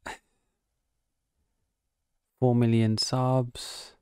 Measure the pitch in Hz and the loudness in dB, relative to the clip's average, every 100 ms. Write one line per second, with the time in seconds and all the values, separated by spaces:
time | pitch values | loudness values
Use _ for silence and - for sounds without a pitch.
0 | - - _ _ _ _ _ _ _ _ | -16 -16 _ _ _ _ _ _ _ _
1 | _ _ _ _ _ _ _ _ _ _ | _ _ _ _ _ _ _ _ _ _
2 | _ _ _ _ 123 120 117 113 110 110 | _ _ _ _ 0 2 4 4 2 0
3 | - 127 127 131 123 - - - - _ | -2 -2 0 0 -2 -8 -16 -16 -18 _